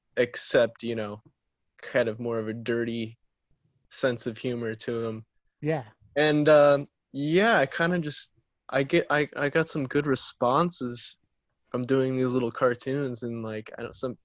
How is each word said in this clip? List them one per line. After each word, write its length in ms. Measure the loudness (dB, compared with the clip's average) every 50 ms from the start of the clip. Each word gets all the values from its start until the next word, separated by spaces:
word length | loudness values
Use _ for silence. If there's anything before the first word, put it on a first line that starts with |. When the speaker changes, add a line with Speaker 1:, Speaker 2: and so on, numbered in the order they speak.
| _ _ 0
Speaker 1:
except, 680 | 0 0 0 0 -4 -4 2 4 4 2 2 -2 -10 -8
you 120 | -6 -6
know, 260 | -6 -6 -8 -10 -14 _ -20 _ _ _ _ _ _ _ _ _ _
kind 280 | -16 -2 0 0 0 0
of 100 | -2 -6
more 200 | -6 -4 -4 -4
of 80 | -4
a 60 | -6 -8
dirty 640 | -6 -4 -4 -2 -2 -2 -4 -4 -6 -8 -8 -12 _ _ _ _ _ _ _ _ _ _ _ _ _ _ _
sense 360 | -6 -2 0 0 -2 -2 -6
of 100 | -8 -8
humor 360 | -6 -6 -6 -4 -4 -6 -6 -6
to 320 | -6 -6 -6 -4 -4 -4
'em. 180 | -6 -6 -8 -12 _ _ _ _ _ _ _
Speaker 2:
Yeah. 240 | -4 -4 -4 -4 -6 -12 _ _ _ _ 0
Speaker 1:
And, 340 | 2 2 4 4 4 6 8
um, 400 | 8 8 8 8 6 4 0 -6 _ _ _ _ -8
yeah, 440 | -4 -2 2 2 4 4 4 4 4
I 60 | 2
kinda 320 | 0 0 -2 0 0 0 0
just, 320 | -2 -2 -4 -4 -6 -8 _ _ _ _ _ _ _ -2
I 140 | -2 -2 0
get, 220 | 4 2 2 2 2
I, 200 | 0 0 0 -2 -2
I 140 | -4 -4 0
got 200 | 2 0 0 0
some 180 | -2 -4 -4
good 200 | 0 0 0 2
responses 1120 | 2 0 2 0 -2 0 0 2 2 4 4 2 0 -2 -6 -8 -6 -6 -4 -6 -6 -6 _ _ _ _ _ _ _ _ _ _ -8
from 160 | -6 -6 0
doing 320 | 2 2 2 2 2 0
these 160 | 0 0 2 2
little 180 | 0 0 -2
cartoons, 720 | -2 2 2 2 2 0 -4 -4 -4 -2 -4 -4 -6 -6 -8
and, 200 | -8 -6 -6 -8
like, 280 | -8 -8 -8 -10 -12 -12
I 60 | -12 -12
know 80 | -10
some 260 | -8 -8 -8 -8 -8 _